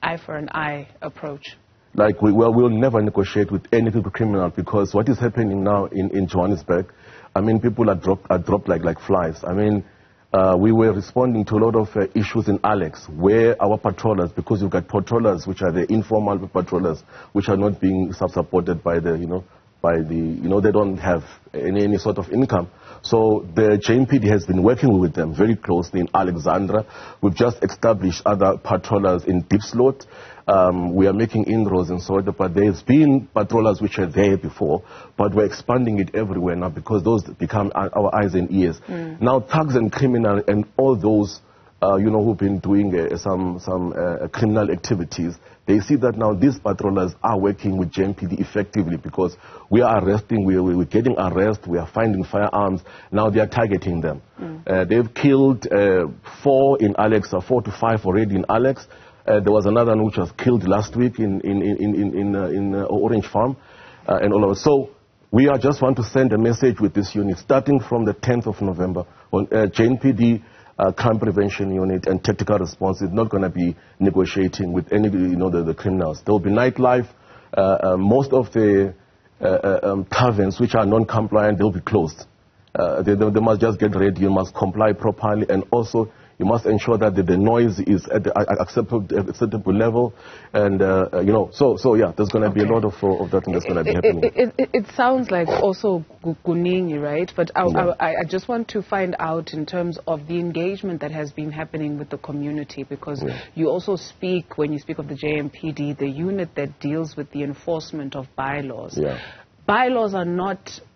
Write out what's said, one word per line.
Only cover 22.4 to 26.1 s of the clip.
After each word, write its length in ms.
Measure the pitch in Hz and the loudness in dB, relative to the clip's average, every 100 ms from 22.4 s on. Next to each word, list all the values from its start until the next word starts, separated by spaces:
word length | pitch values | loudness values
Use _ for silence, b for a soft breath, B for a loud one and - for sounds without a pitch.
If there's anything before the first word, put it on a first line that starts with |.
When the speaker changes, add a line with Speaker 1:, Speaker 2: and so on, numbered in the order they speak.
| 131 101 87 B B B | 0 0 -2 B B B
Speaker 2:
So 420 | - 113 110 107 92 | -2 2 4 2 0
the 220 | 82 107 104 | 2 4 4
J 140 | - 120 | 2 2
M 100 | 131 | 4
P 140 | 143 | 2
D 80 | 104 | 4
has 180 | 104 90 | 2 2
been 160 | 92 | 2
working 340 | 95 127 143 101 | 4 4 4 4
with 120 | 90 | 2
them 220 | 76 80 | 0 -6
very 220 | 78 104 107 | 2 2 2
closely 420 | - 87 85 95 | 0 -2 -2 -4
in 100 | 85 | 0